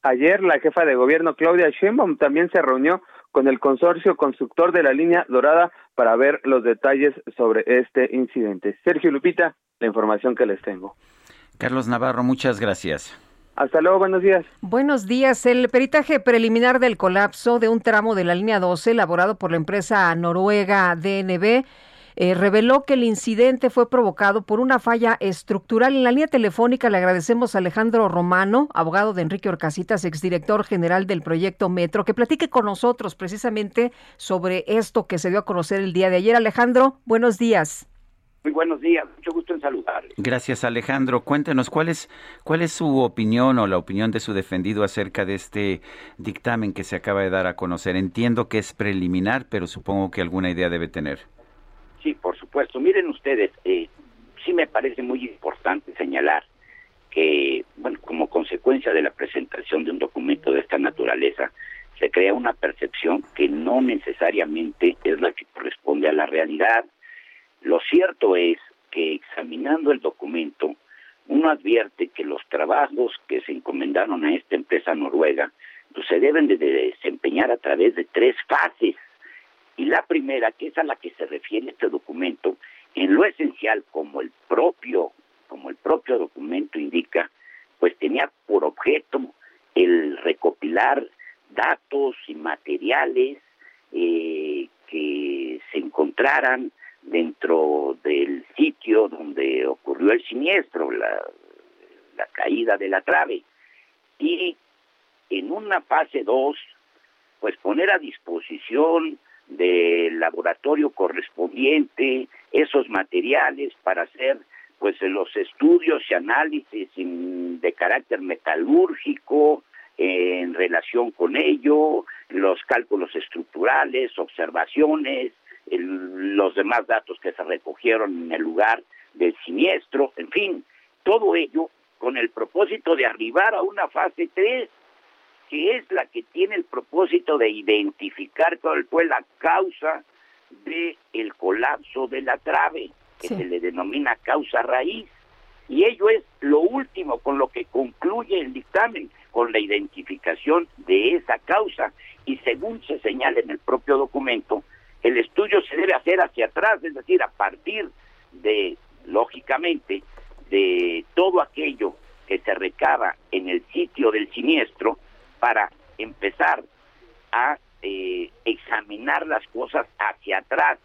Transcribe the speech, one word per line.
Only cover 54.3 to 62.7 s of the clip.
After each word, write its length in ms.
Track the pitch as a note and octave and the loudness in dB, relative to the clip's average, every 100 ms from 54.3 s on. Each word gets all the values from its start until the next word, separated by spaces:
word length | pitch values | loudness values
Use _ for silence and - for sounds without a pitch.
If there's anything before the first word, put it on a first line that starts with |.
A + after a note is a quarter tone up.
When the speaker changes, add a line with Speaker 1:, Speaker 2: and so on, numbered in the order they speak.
| - | -10
Speaker 4:
sí 80 | - | -2
me 160 | F3 D#3 | -2 0
parece 340 | A2 B2+ A#2+ | -2 -4 -6
muy 220 | B2 C3 | -6 -6
importante 680 | B2 - D2 - F2+ F#2 - - | -8 -8 -10 -6 -4 -4 -8 -8
señalar 480 | C#2 C#2 D2 D#2 _ _ _ - _ _ _ | -6 -2 0 0 _ _ _ -20 _ _ _
que, 540 | D#2+ D#2+ D2 C#2 C2+ - - | 0 2 2 0 -4 -8 -10
bueno, 200 | - - | -10 -10
como 280 | - E2 D2+ | -10 -6 -2
consecuencia 640 | E2+ D#2+ F2+ B2+ C4 A#2+ | -2 -4 -2 0 0 0
de 100 | E2 | 0
la 80 | D2 | 0
presentación 720 | - - C#2 C2+ - - D#2 | -4 -6 -6 -8 -12 -6 -4
de 80 | D#2+ | -4
un 80 | F2 | -6
documento 540 | - - C2 - C#2 | -6 -4 -4 -2 0
de 80 | C#2 | -2
esta 180 | - D2 | 0 -2
naturaleza, 720 | C2+ - A#1+ B1+ C#2 - C2 _ - - - - | -2 -2 -4 0 -2 -2 -8 _ -20 -20 -20 -4
se 140 | - | 0
crea 200 | - F#3+ | 2 2
una 200 | G#3 A#3+ | 2 -2
percepción 720 | - C#2+ | -4 -6